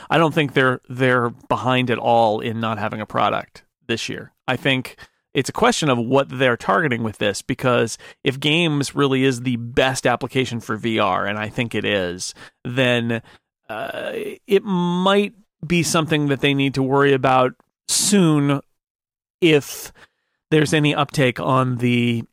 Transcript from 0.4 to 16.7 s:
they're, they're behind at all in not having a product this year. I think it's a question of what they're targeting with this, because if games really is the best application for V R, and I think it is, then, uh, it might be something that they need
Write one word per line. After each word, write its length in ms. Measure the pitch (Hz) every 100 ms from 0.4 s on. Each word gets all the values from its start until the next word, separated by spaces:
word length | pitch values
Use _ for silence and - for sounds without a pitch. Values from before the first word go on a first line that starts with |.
| 139
they're, 280 | 139 131 127 -
they're 400 | 123 131 123 120
behind 600 | 117 - 117 123 127 123
at 80 | 113
all 420 | 117 117 110 110
in 180 | 117 113
not 180 | 113 107
having 240 | 107 110
a 40 |
product 580 | 104 120 104 104 - - _ _ -
this 200 | 113 -
year. 260 | - - _ -
I 80 |
think 420 | 127 143 131 - - - _ _
it's 160 | 143 -
a 40 |
question 360 | - 240 - 156
of 80 | 120
what 320 | 117 135 143
they're 280 | 127 131 117
targeting 440 | - 190 151 117
with 160 | 110 -
this, 240 | 107 -
because 560 | - 131 127 120 117 - - -
if 160 | 139 135
games 540 | 147 160 170 143 131
really 300 | 139 139 131
is 180 | 135 120
the 140 | 127
best 500 | 117 117 123 131 127
application 540 | 131 120 123 131 123 117
for 180 | - 110
V 220 | 117 110
R, 260 | 98 95
and 140 | 98 107
I 100 | 107
think 240 | 131 117
it 120 | 107
is, 500 | 98 101 87 92 - - - _
then, 580 | 127 123 123 120 117 113 - _ _ _ -
uh, 440 | 107 - - - - - -
it 180 | - 196
might 720 | 214 180 175 180 190 202 202 - _ _
be 160 | 156 175
something 460 | - 170 151 151 147
that 120 | 135
they 140 | 143
need 220 | 139 139